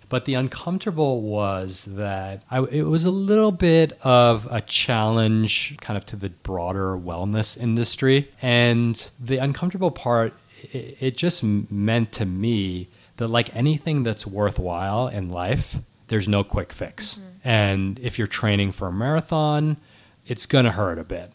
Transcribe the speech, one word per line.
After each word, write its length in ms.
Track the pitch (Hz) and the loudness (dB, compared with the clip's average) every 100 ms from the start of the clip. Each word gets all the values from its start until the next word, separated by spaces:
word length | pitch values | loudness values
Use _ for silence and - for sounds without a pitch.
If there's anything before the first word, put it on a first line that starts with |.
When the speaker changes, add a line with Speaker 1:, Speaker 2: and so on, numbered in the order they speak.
| - | -6
Speaker 1:
But 160 | 127 - | -4 -2
the 100 | 131 | -2
uncomfortable 840 | 131 - - 185 214 156 143 123 | -2 -4 -6 -4 -4 0 0 0
was 640 | 107 104 98 95 95 92 101 | -2 -2 0 -2 -6 -10 -10
that 580 | 98 104 95 95 101 - | -8 -6 -6 -8 -12 -4
I, 140 | 127 | -2
it 200 | 135 143 | 0 0
was 220 | 156 160 175 | 2 2 2
a 60 | |
little 400 | 190 196 214 214 | 0 2 4 4
bit 460 | 175 180 165 156 - | 4 4 6 4 0
of 440 | 135 123 120 113 117 | 4 6 8 4 0
a 120 | 113 | -6
challenge 1120 | - - - 113 107 113 110 110 107 - - 143 | -2 -2 0 2 2 4 4 2 2 -2 -4 -10
kind 160 | - 101 | -8 -8
of 80 | - | -8
to 80 | 101 | -8
the 140 | 95 | -10
broader 680 | 85 - 92 87 95 95 92 | -8 -6 -4 -2 -2 -2 -2
wellness 600 | 87 85 101 107 110 - | -6 -4 -2 0 -2 -2
industry. 760 | 120 117 117 - 135 135 139 - | 0 0 0 2 4 4 2 -4
And 160 | 127 120 120 | 2 4 6
and 260 | 117 117 113 - - 120 | 4 2 -2 -8 -14 -4
the 80 | 131 139 | -2 -2
uncomfortable 440 | 139 175 180 180 | -2 -4 0 -2
part, 420 | - 123 117 113 - _ - - | -2 0 2 2 -4 _ -20 -12
i-, 220 | 131 - - 131 | -12 -12 -4 -4
it 60 | 123 170 | 0 -2
just 180 | - | 0
m-, 240 | 107 104 - | 0 0 -2
meant 420 | 101 107 117 110 - | -2 0 2 0 -2
to 60 | 98 | -4
me 640 | 92 113 113 95 90 90 _ _ - | -2 0 0 0 -4 -10 _ _ -6
that, 120 | 113 120 | -2 0
like, 100 | 120 113 | 0 0
anything 400 | 139 156 - 147 117 | 0 0 0 0 0
that's 180 | 107 107 98 | -2 -6 0
worthwhile 680 | 101 - 90 85 95 107 127 | 0 0 -4 -2 -2 -2 -2
in 180 | 104 90 90 | -4 -6 -4
life, 220 | 90 147 - - - _ - | -2 -2 -2 -8 -10 _ -4
there's 180 | 110 98 101 | -2 2 0
no 60 | 101 - | 0 -4
quick 160 | 87 - | -6 -10
fix. 140 | - - | -12 -8
Speaker 2:
Mm-hmm. 480 | - 208 190 180 127 113 | -8 -8 -14 -10 0 2
Speaker 1:
And 380 | 101 98 95 110 | 4 2 -2 -4
if 180 | 123 - | -6 -4
you're 100 | 104 - | -4 0
training 300 | 107 101 98 - | 2 2 0 -2
for 100 | 95 | -4
a 40 | 92 127 | -2 0
marathon, 720 | 156 - 160 151 147 151 151 _ - - _ - | -2 0 0 0 2 0 -2 _ -20 -20 _ -10
it's 140 | 120 - | -8 0
gonna 180 | 139 120 95 | 4 4 2
hurt 180 | 98 82 | -2 -2
a 40 | |
bit. 240 | 80 87 90 | -8 -10 -12